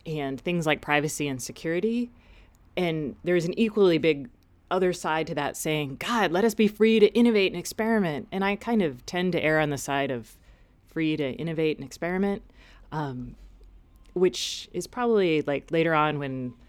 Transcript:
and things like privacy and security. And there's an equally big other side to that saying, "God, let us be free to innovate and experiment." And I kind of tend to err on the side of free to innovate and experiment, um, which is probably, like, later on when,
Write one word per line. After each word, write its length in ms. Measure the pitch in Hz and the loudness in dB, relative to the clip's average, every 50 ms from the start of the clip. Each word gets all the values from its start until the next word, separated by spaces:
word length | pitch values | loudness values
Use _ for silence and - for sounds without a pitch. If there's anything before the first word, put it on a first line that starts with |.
| - | -12
and 340 | 165 156 151 143 135 135 135 | -8 -6 -6 -4 -6 -6 -6
things 240 | - 180 175 175 156 | -4 -2 -2 0 2
like 160 | 156 147 - | 2 0 0
privacy 460 | - - 147 147 143 151 - - 147 | 0 0 0 2 2 0 -4 -4 -4
and 140 | 143 135 123 | -4 -4 -6
security. 720 | - - 139 - - 160 165 175 185 226 226 240 240 240 - - - - - - - _ _ _ _ - - | -8 -10 -12 -8 -6 -4 -4 -2 0 0 -2 -2 -4 -6 -8 -20 -20 -20 -20 -20 -20 _ _ _ _ -10 -4
And 400 | 180 180 170 160 156 151 123 - - - | -2 -2 0 0 -2 -4 -6 -8 -6 -2
there's 220 | 170 180 175 160 | 0 0 0 0
an 120 | 170 - - | 0 0 0
equally 380 | 226 220 214 214 196 180 170 | 0 2 4 4 4 4 4
big 320 | 156 151 160 151 143 135 - - _ _ _ _ _ _ - | 4 4 2 2 0 -2 -12 -16 _ _ _ _ _ _ -4
other 220 | 175 185 190 180 175 | -2 0 0 0 0
side 340 | - - 170 156 160 160 | -2 -4 -2 -2 -2 -2
to 80 | 151 170 | -4 -4
that 220 | 147 143 135 - | -4 -4 -4 -4
saying, 400 | - - 160 156 156 147 135 170 - | -4 -4 -2 -2 -2 -2 -4 -6 -8
"God, 320 | - 196 240 233 196 165 | -6 -2 0 0 2 2
let 140 | 156 180 220 | 2 2 2
us 100 | 226 214 | 2 2
be 120 | - 220 | 4 2
free 320 | 202 214 - 220 220 226 220 | 2 4 4 4 6 6 6
to 80 | 208 208 - | 6 6 6
innovate 380 | 226 233 240 220 202 190 180 | 4 4 4 4 4 2 2
and 80 | - 175 | -2 -4
experiment." 680 | 165 - - - 214 226 226 214 196 165 147 131 - - | -8 -8 -6 -4 0 0 2 2 2 0 -2 -4 -8 -8
And 120 | - 196 196 | -4 -2 -2
I 120 | 196 202 | -2 -2
kind 260 | 196 - 220 240 214 | -2 -2 0 0 2
of 240 | 185 151 127 123 - | 2 0 -2 -6 -12
tend 280 | - - 180 180 180 165 | -8 -4 -2 -2 0 0
to 100 | 156 - | 2 2
err 160 | 151 156 156 | 2 4 4
on 100 | 156 151 | 2 2
the 80 | 143 | 0
side 320 | 131 - - 139 139 139 135 | -4 -4 -2 -2 -2 0 -2
of 260 | 131 120 - - - _ _ - - _ - _ _ _ _ | -2 -6 -8 -12 -20 _ _ -20 -20 _ -20 _ _ _ _
free 300 | _ - 165 160 156 156 | _ -4 -2 -2 0 0
to 140 | 147 147 131 - | 0 -2 -4 -4
innovate 440 | - 151 165 160 156 160 156 - | -6 -6 -6 -2 0 0 0 0
and 80 | - 139 | -2 -6
experiment, 560 | 131 - - 170 170 180 190 196 202 202 214 - - - - - - - - - - | -14 -10 -6 -4 -4 0 0 0 0 -2 -4 -8 -18 -20 -20 -20 -20 -20 -20 -16 -8
um, 440 | 147 156 151 139 127 127 123 117 - - - - - - - - - - - _ _ - - - - | -6 -6 -6 -6 -6 -8 -10 -12 -14 -18 -20 -20 -20 -20 -20 -20 -20 -20 -20 _ _ -20 -20 -8 -2
which 560 | 180 185 180 180 - - - - - - - - | 2 2 2 2 0 -8 -6 -8 -10 -12 -10 -8
is 140 | 180 175 | -8 -8
probably, 540 | - - 247 247 233 226 208 190 170 160 151 | -8 -6 -2 0 2 4 4 4 4 2 2
like, 280 | 143 143 143 139 - - | 0 0 -2 -4 -4 -2
later 220 | 165 165 160 165 160 | 0 2 2 4 4
on 260 | 151 151 151 147 143 | 4 4 2 0 -2
when, 340 | 143 135 131 131 127 123 123 _ - | -4 -6 -6 -6 -6 -8 -10 _ -20